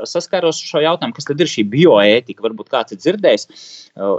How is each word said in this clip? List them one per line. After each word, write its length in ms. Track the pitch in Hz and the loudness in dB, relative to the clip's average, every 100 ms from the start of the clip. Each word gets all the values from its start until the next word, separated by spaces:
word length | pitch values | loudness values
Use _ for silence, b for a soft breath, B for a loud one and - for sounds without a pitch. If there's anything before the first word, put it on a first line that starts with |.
| 113 | -8
saskaros 560 | 170 - 185 170 160 | -8 -4 -2 -2 -4
ar 120 | - 160 | -4 -2
šo 100 | 156 | 0
jautājumu, 320 | 170 135 120 | 0 -4 -8
kas 140 | 139 | -8
tad 100 | 143 | -2
ir 80 | 165 | -2
šī 160 | - 104 | -2 -2
bioētika. 720 | 127 170 107 104 120 123 - 113 | 4 6 6 6 4 0 -6 -6
Varbūt 240 | 110 - | -8 -6
kāds 240 | 127 113 | -4 -4
ir 80 | 104 | -4
dzirdējis. 480 | 160 202 175 107 - B B B B - | -4 0 2 2 -2 B B B B -8
O, 160 | 98 | -4